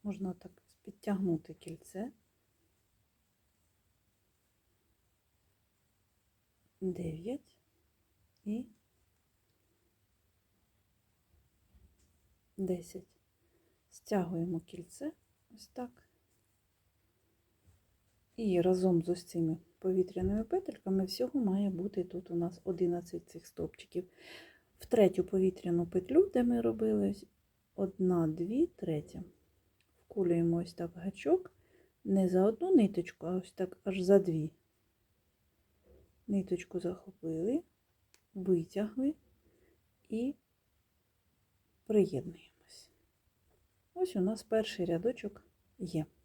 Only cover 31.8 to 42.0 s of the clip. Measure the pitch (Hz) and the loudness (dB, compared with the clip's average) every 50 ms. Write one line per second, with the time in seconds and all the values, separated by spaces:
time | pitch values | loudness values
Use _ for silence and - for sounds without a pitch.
31.8 | _ _ _ _ _ 208 196 196 190 180 180 185 190 208 226 - 339 370 381 302 | _ _ _ _ _ 2 2 4 4 4 4 6 6 4 4 2 0 6 6 6
32.8 | 208 196 - 180 170 - - _ - 160 180 185 185 - _ - 185 180 - _ | 6 6 2 -2 -6 -6 -8 _ -6 -4 -4 -4 -6 -8 _ -6 -6 -6 -6 _
33.8 | _ 202 185 190 180 180 202 196 196 180 160 160 151 160 - _ _ _ _ _ | _ -4 -2 -2 4 8 8 8 8 4 0 0 -2 -4 -6 _ _ _ _ _
34.8 | _ _ _ _ _ _ _ _ _ _ _ _ _ _ _ _ _ _ _ _ | _ _ _ _ _ _ _ _ _ _ _ _ _ _ _ _ _ _ _ _
35.8 | _ _ - - - _ _ _ _ - 202 196 185 190 180 175 - _ - 180 | _ _ -20 -20 -20 _ _ _ _ -2 -2 -2 0 -2 -4 -6 -6 _ -10 -6
36.8 | 170 175 185 180 - - - _ - 165 160 160 170 208 262 330 349 _ _ _ | -4 -4 -6 -6 -14 -20 -20 _ -8 -6 -4 -2 -2 -2 -2 -2 -4 _ _ _
37.8 | _ _ _ _ _ _ - _ _ _ _ 196 185 185 185 170 165 - - 196 | _ _ _ _ _ _ -20 _ _ _ _ -8 2 2 2 2 2 -4 -4 -4
38.8 | 214 214 - 262 262 285 311 _ _ _ _ _ _ _ _ _ _ _ _ _ | -4 -4 -2 -2 -2 -2 -2 _ _ _ _ _ _ _ _ _ _ _ _ _
39.8 | _ _ _ _ _ _ 220 220 240 269 294 _ _ _ _ _ _ _ _ _ | _ _ _ _ _ _ -6 -4 -4 -4 -6 _ _ _ _ _ _ _ _ _
40.8 | _ _ _ _ _ _ _ _ _ _ _ _ _ _ _ _ _ _ _ _ | _ _ _ _ _ _ _ _ _ _ _ _ _ _ _ _ _ _ _ _
41.8 | _ - 214 214 | _ 2 4 4